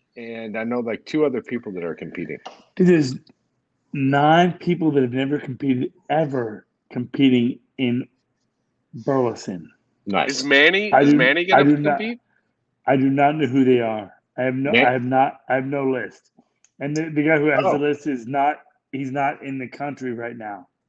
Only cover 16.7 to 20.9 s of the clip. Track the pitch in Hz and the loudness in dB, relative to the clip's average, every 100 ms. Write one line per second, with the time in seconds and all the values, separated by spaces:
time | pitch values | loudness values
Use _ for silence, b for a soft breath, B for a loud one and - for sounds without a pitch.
16.7 | - 143 151 160 151 147 156 151 139 185 | -10 -6 -4 -4 -2 2 2 2 2 2
17.7 | 147 147 143 151 127 113 139 143 151 _ | 0 0 -2 -4 -6 -4 -2 -2 -2 _
18.7 | _ _ 131 135 139 139 151 135 135 120 | _ _ -10 -6 -4 -4 -4 -10 -10 -10
19.7 | - 143 127 127 117 117 120 107 98 90 | -10 -10 -8 -10 -8 -10 -12 -14 -14 -18
20.7 | _ _ | _ _